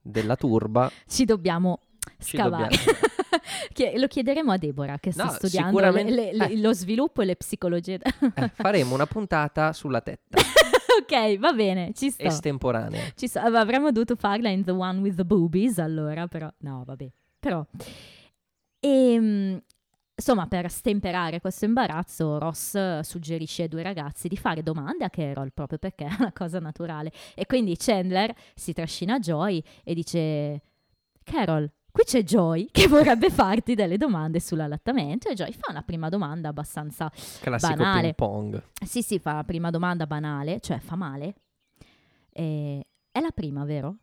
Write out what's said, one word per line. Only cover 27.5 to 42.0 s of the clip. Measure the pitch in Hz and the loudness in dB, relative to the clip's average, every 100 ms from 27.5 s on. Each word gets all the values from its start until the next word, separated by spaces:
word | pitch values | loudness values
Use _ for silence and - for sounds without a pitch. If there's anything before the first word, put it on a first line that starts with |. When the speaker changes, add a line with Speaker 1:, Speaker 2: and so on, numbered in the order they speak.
| 254 208 170 | 0 0 0
Speaker 2:
Chandler | - 196 185 185 220 - - | 0 0 2 0 0 -4 -20
si | - - | -12 -8
trascina | 165 165 - 185 254 | -6 -6 -6 -2 -2
Joy | 170 151 196 175 - - | 0 0 0 -2 -6 -16
e | - | -8
dice, | 170 165 170 156 151 147 147 _ _ _ _ _ _ | -6 -2 -2 0 -2 -4 -6 _ _ _ _ _ _
"Carol, | - 311 185 156 147 _ _ | -6 -2 0 0 -2 _ _
qui | - | 2
c'è | 480 254 | 4 4
Joy | 175 220 165 165 226 | 4 4 4 0 0
che | - 381 | 6 8
vorrebbe | 294 302 240 359 | 10 8 6 4
farti | - 196 220 226 | 4 4 2 0
delle | 233 185 190 | 0 2 2
domande | 302 180 156 160 | 0 0 0 -2
sull'allattamento." | - 160 151 151 - 262 143 208 427 | -2 -4 -4 -4 -2 -2 -2 -4 -4
E | |
Joy | 220 160 | -6 -6
fa | 233 554 | -8 -10
una | 151 | -10
prima | - 170 160 | -8 -6 -4
domanda | 202 151 165 156 | -2 -4 -6 -8
abbastanza | 147 147 - 151 - 156 - - - | -8 -10 -10 -10 -8 -8 -8 -18 -8
Speaker 1:
Classico | - 117 165 | -4 0 0
Speaker 2:
banale. | 156 190 185 | 2 4 4
Speaker 1:
ping | 170 | 2
pong. | - 107 104 107 104 - - | 0 -2 -2 -4 -8 -10 -12
Speaker 2:
Sì, | 190 240 | -6 -4
sì, | - 190 | -2 -2
fa | 160 | -2
la | 151 | -6
prima | 151 165 170 | -4 -4 -2
domanda | 165 175 175 | -2 -2 -2
banale, | 151 151 151 143 143 214 | -4 -4 -4 -4 -4 -6
cioè, | - 139 | -4 -6
"Fa | - | -4
male?" | 165 165 135 156 - _ _ _ _ _ _ | -8 -6 -8 -10 -12 _ _ _ _ _ _